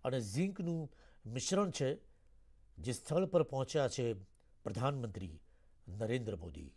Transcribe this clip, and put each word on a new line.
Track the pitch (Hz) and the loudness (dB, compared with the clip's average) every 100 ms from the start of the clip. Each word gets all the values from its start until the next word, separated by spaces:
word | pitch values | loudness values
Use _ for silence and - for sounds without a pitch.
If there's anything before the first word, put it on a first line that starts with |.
અને | 165 135 | 0 0
ઝિંકનું | 104 110 190 190 170 165 151 - - - 110 | 0 0 0 0 -2 -2 -4 -12 -20 -16 -8
મિશ્રણ | 123 - 190 202 | -4 2 2 2
છે, | - 135 151 - - - - - - - - | 2 0 0 -8 -20 -20 -20 -20 -20 -20 -8
જે | 95 | -4
સ્થળ | 120 - 156 190 | -4 0 2 4
પર | 180 | 4
પહોંચ્યા | 151 135 131 156 131 | 4 2 2 2 2
છે | - 120 101 95 - - - | 2 0 -2 -8 -20 -20 -10
પ્રધાનમંત્રી | 104 101 131 139 117 101 95 80 - - - - - | -6 0 0 0 -4 -6 -8 -10 -20 -20 -20 -20 -12
નરેન્દ્ર | 95 110 127 110 95 | -4 0 0 -2 -6
મોદી. | 87 71 69 | -8 -10 -14